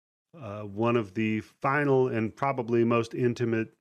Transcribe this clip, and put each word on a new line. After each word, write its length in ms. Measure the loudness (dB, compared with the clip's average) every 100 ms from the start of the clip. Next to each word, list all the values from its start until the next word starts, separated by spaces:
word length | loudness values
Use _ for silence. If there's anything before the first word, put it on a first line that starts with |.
| _ _ _ -16
Uh, 220 | -12 -12
one 340 | -12 -2 2 2
of 160 | 0
the 280 | -2 -2 -2
final 680 | -6 _ -2 0 2 4 2
and 280 | 0 -2 -2
probably 480 | -4 -2 0 2
most 300 | 4 2 0
intimate 600 | 0 -2 0 -2 -2 -4 _